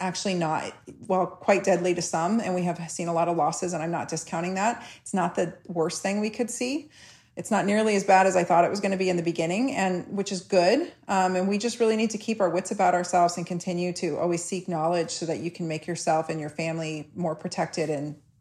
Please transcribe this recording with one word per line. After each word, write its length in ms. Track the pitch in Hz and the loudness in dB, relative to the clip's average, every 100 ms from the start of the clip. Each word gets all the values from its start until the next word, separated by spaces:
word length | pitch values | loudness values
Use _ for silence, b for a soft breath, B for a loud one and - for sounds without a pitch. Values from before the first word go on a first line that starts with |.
actually 340 | 185 180 202 | -6 -4 -2
not, 380 | 180 160 156 98 - - - - | -2 0 -2 -4 -12 -20 -12 -2
well, 200 | 185 180 | 0 0
quite 360 | - - 202 | -2 2 4
deadly 320 | - 175 180 | 4 2 2
to 80 | 175 | 0
some. 380 | 160 165 170 226 | -2 0 2 0
And 120 | 202 | 0
we 100 | 180 | -2
have 280 | 175 165 165 | -2 -4 -8
seen 160 | - 170 | -6 -2
a 60 | |
lot 160 | 165 170 | 0 2
of 80 | 170 | 2
losses, 380 | 151 160 180 | 2 0 -4
and 60 | 170 | -4
I'm 100 | 165 | -2
not 160 | 165 113 | -4 -4
discounting 460 | 165 - 165 175 | -6 -4 -4 -2
that. 300 | 185 214 240 B B | 0 0 -2 B B
It's 120 | - | -4
not 220 | 196 175 185 | 0 0 0
the 200 | 175 - - | -4 -4 -8
worst 340 | 170 165 - | -2 -2 0
thing 180 | 196 202 | -2 0
we 100 | 214 | -2
could 200 | 214 233 | -2 -4
see. 400 | - 247 294 - b b b b - | -2 -4 -4 -8 b b b b -10
It's 140 | 165 | -2
not 140 | 202 | 0
nearly 300 | 180 208 220 | 2 2 4
as 80 | 208 | 2
bad 240 | 196 190 190 | 6 6 8
as 80 | |
I 80 | 180 | 4
thought 220 | 175 175 | 4 6
it 60 | 175 | 6
was 100 | 202 | 2
gonna 160 | 196 190 | 0 0
be 120 | 185 | 2
in 80 | 175 | 0
the 60 | |
beginning, 480 | 170 165 165 185 269 | 0 0 0 0 0
and 340 | - 190 180 - | 0 0 0 -4
which 240 | 202 190 | -6 -4
is 80 | 185 | -6
good. 500 | - 190 175 254 349 - - | 2 4 4 4 0 -8 -2
Um, 300 | 196 185 185 | 2 2 2
and 100 | 190 | 0
we 120 | 208 | 0
just 200 | 233 226 | -2 0
really 160 | 226 | 2
need 160 | 220 226 | 2 0
to 80 | 214 | -2
keep 220 | - 220 | -4 0
our 100 | 185 | 2
wits 220 | 170 190 | 0 -2
about 220 | 208 185 | 0 2
ourselves 420 | 180 180 180 175 175 | 2 2 4 4 2
and 100 | 170 | -4
continue 460 | 175 - 175 180 | -6 -4 -2 -2
to 260 | 175 170 147 | -2 -4 -2
always 240 | 170 170 | 0 -2
seek 240 | - 190 180 | -4 -8 -4
knowledge 440 | 165 160 175 165 | -2 0 0 -2
so 160 | - 165 | -4 -4
that 120 | 135 | -4
you 140 | 156 | -6
can 160 | - 170 | -6 -6
make 180 | 156 - | -6 -6
yourself 420 | 165 - 160 160 | -4 0 0 0
and 120 | 160 | -4
your 100 | 151 | -6
family 580 | 147 165 165 160 156 147 | -6 -6 -4 -6 -8 -10
more 220 | - 170 160 | -6 -4 -4
protected 520 | 180 - 165 - 151 | -6 -4 -4 -2 -2
and 280 | 147 147 147 _ _ | -2 -4 -10 _ _